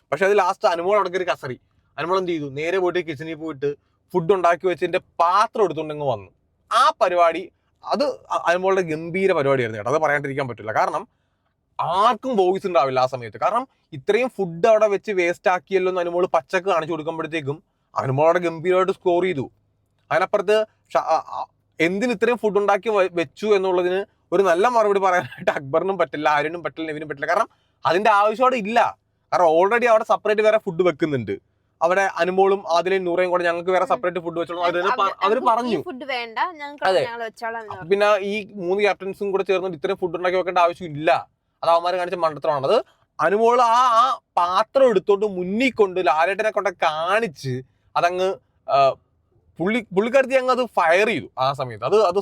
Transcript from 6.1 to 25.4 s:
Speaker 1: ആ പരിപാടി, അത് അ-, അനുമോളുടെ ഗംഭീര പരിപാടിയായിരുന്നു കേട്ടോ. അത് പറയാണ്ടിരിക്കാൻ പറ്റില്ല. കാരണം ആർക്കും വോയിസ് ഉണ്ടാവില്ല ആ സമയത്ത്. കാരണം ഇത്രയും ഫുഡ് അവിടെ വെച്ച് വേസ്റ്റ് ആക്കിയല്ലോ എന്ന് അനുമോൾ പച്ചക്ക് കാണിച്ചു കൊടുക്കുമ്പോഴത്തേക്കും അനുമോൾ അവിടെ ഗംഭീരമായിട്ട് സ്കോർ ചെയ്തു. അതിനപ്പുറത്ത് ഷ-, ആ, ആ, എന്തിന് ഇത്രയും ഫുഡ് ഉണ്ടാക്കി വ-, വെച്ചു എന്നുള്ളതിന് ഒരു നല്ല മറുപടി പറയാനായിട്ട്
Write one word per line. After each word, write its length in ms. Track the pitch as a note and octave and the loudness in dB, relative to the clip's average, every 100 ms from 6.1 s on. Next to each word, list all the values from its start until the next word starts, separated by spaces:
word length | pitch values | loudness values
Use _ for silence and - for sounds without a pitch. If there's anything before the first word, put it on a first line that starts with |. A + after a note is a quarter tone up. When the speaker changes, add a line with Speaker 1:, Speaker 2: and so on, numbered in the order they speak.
| A2 F#2 _ _ _ _ | -4 -8 _ _ _ _
Speaker 1:
ആ 200 | G#3+ C#4+ - | 2 2 2
പരിപാടി, 520 | G3 F3 E3+ F3 F#3+ _ _ _ | 0 4 2 2 -10 _ _ _
അത് 200 | - F#3 | -6 -2
അ-, 380 | B3+ - - F3 - | -2 -4 -6 -4 0
അനുമോളുടെ 340 | F3+ F#3+ F#3+ | 0 2 0
ഗംഭീര 520 | F3 D#3 E3 F3 F#3+ | -2 -6 -6 -2 0
പരിപാടിയായിരുന്നു 460 | E3+ C#3 C3+ A#2 A2 | 2 2 0 -2 -4
കേട്ടോ. 160 | G#2 | -2
അത് 60 | D3+ | 0
പറയാണ്ടിരിക്കാൻ 480 | D#3 C#3+ C#3+ C3+ C3+ | 0 0 -2 -6 -6
പറ്റില്ല. 240 | A2+ G#2+ | -8 -6
കാരണം 360 | A2+ F#3+ D#3+ G3+ _ _ _ _ _ _ - | -2 -2 -4 -10 _ _ _ _ _ _ -8
ആർക്കും 560 | C#3 F3 A3 A#3+ C4 A#3 | -4 2 2 2 -2 0
വോയിസ് 300 | F3+ F#3+ G3 | 0 0 0
ഉണ്ടാവില്ല 340 | E3+ C#3 C3 | 0 2 0
ആ 60 | B2+ | 0
സമയത്ത്. 320 | C3 A#2 A2 | -2 -12 -4
കാരണം 300 | D#3 G#3+ C4 _ _ | -2 -2 -6 _ _
ഇത്രയും 360 | D3+ - G#3 B3+ | -14 -2 0 0
ഫുഡ് 380 | - F#3+ E3 A3 | -4 -6 0 4
അവിടെ 200 | A3 G#3+ | 4 4
വെച്ച് 260 | G3 - | 0 -2
വേസ്റ്റ് 380 | F#3+ E3+ F3 - | 0 0 0 -2
ആക്കിയല്ലോ 400 | F3+ - F#3+ F#3 | -2 -2 -2 0
എന്ന് 100 | F#3 | -2
അനുമോൾ 260 | F3 F3 F3 | -2 -2 0
പച്ചക്ക് 400 | E3+ - F#3 F3+ | 0 0 -4 0
കാണിച്ചു 260 | F3 D#3+ | -2 -2
കൊടുക്കുമ്പോഴത്തേക്കും 680 | E3 D#3 D#3+ D#3 E3 C3+ D3+ _ _ _ - | -6 -6 -8 -6 -6 -6 -10 _ _ _ -6
അനുമോൾ 280 | A#2 C3+ | -4 2
അവിടെ 140 | D#3 F3 | 4 4
ഗംഭീരമായിട്ട് 540 | E3+ E3 E3+ F3+ F#3 | 0 -4 0 0 0
സ്കോർ 300 | G3 F#3 F3 | -2 0 0
ചെയ്തു. 280 | F#3 D3+ A2 _ _ _ _ _ _ | 0 -4 -8 _ _ _ _ _ _
അതിനപ്പുറത്ത് 520 | D3+ F#3 G#3 F#3+ G#3+ G#3+ _ _ | -2 0 -2 2 0 0 _ _
ഷ-, 40 | E3 | -2
ആ, 280 | D3+ D#3+ - | 0 -2 -2
ആ, 180 | - - _ _ _ | -10 -12 _ _ _
എന്തിന് 320 | E3 F#3+ B3 | -2 0 -2
ഇത്രയും 240 | A3 A3+ A#3+ | 0 0 0
ഫുഡ് 220 | G#3+ G3 | 0 0
ഉണ്ടാക്കി 300 | G3+ G3+ A3+ | 2 0 0
വ-, 220 | G#3 F#3 | 0 0
വെച്ചു 340 | F3 D#3+ - G#3+ | 0 -6 -4 0
എന്നുള്ളതിന് 580 | G3+ F#3+ F3+ F3+ F#3 G3+ _ _ | 2 2 0 0 -2 -4 _ _
ഒരു 100 | F3+ | 2
നല്ല 260 | G3 E3+ A3+ | 4 4 4
മറുപടി 320 | A#3+ G#3 G3 | 2 2 2
പറയാനായിട്ട് 500 | F#3+ F3+ B2+ - | 2 2 -2 -4